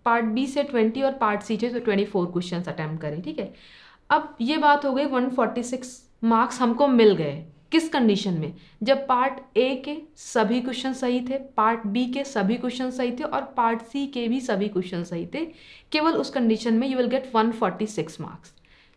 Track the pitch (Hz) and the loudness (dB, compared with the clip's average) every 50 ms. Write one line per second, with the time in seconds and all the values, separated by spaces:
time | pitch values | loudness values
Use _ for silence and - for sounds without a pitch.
0 | _ 262 233 233 226 226 214 247 269 262 269 285 285 285 247 233 220 220 226 269 | _ 2 2 2 2 0 0 0 -2 0 0 -2 -2 0 2 2 2 2 2 2
1 | 269 277 269 269 233 208 208 202 - - 226 196 226 247 240 233 240 220 202 196 | 0 0 0 0 0 0 0 0 -2 -2 -2 -2 0 -2 -2 -2 0 0 2 2
2 | 202 202 - 190 175 175 - 175 180 - 180 175 175 156 - - 156 151 160 160 | 0 0 0 0 -2 0 -2 -4 -4 -2 -4 -4 -4 -4 -6 -6 -6 -6 -6 -6
3 | 156 151 147 160 - 302 320 302 202 190 - - - - - - - - - _ | -6 -6 -6 -6 -8 -8 -8 -8 -8 -8 -12 -16 -20 -20 -20 -20 -20 -20 -20 _
4 | _ - 294 302 294 - - - 233 247 311 311 294 294 294 285 285 277 254 269 | _ 0 0 0 0 -2 -6 -4 -2 0 0 4 4 4 4 4 2 0 0 0
5 | 294 277 269 247 247 269 - - 233 214 - 247 233 - 262 254 - - - - | 0 0 0 0 0 0 0 0 0 0 0 -4 -6 -6 -6 -8 -8 -12 -16 -20
6 | - _ _ _ 226 226 233 220 247 240 - - 254 233 233 233 285 277 254 233 | -20 _ _ _ 0 2 4 4 2 2 0 0 0 2 4 4 4 6 6 8
7 | 226 214 190 160 160 143 139 156 - - - _ _ _ - 320 320 320 - 285 | 8 8 6 6 2 -2 -4 -8 -12 -16 -20 _ _ _ 2 2 2 2 2 2
8 | 240 220 202 196 - 196 175 160 156 147 - - - - - _ 220 240 269 269 | 4 4 4 2 0 -2 -2 -2 -4 -6 -8 -12 -18 -20 -12 _ 0 2 2 2
9 | 277 - 254 247 254 269 269 - - - - 214 254 262 269 254 - 294 294 320 | 2 2 2 2 2 0 -2 -6 -12 -2 2 2 2 2 0 -2 -6 -8 -8 -10
10 | - - _ - - - - 226 220 196 240 254 233 262 240 247 - 269 254 254 | -10 -14 _ -20 -18 -4 0 0 2 2 2 0 -2 -2 -4 -4 -4 -6 -4 -2
11 | 269 247 247 254 247 254 269 269 269 - - - 214 220 233 233 226 202 196 240 | -2 0 0 0 -2 -2 -6 -6 -8 -4 -2 2 2 2 2 0 -2 -2 -2 0
12 | 254 240 247 277 277 - - 214 196 190 240 247 240 247 - - 262 254 247 254 | 0 0 -2 -4 -6 -4 -2 0 0 2 0 0 -2 -4 -4 -4 -4 -4 -2 -2
13 | 254 247 247 247 311 302 - 277 269 - - - 233 226 233 226 233 - - 277 | -2 -2 -2 -4 -6 -4 -4 -4 -4 -4 -2 0 2 2 0 -2 -4 -8 -6 -6
14 | 277 277 - 247 240 226 240 269 247 - 214 190 202 208 208 185 180 - 185 175 | -6 -4 -4 -4 -2 -2 -2 -2 -2 -2 -2 0 -2 -2 -2 -2 -4 -4 -6 -6
15 | 175 170 175 170 170 175 - 285 330 320 - - - - - - - _ - 302 | -6 -6 -6 -6 -6 -6 -6 -6 -8 -8 -10 -14 -20 -20 -20 -20 -8 _ -2 0
16 | 302 330 330 - 277 - - 269 240 226 220 214 - 240 226 226 262 277 262 254 | 2 2 2 0 -2 -2 -2 0 2 2 2 2 2 2 2 2 2 2 2 0
17 | 247 226 247 269 262 - - 220 220 233 226 - 233 185 180 - 214 214 - - | 2 2 0 -2 -2 0 2 2 2 2 2 0 -2 -2 0 -2 -4 -4 -4 -4
18 | 151 - - - - - - - - - - _ _ _ _ _ _ _ _ | -6 -6 -8 -12 -14 -14 -14 -18 -20 -20 -20 _ _ _ _ _ _ _ _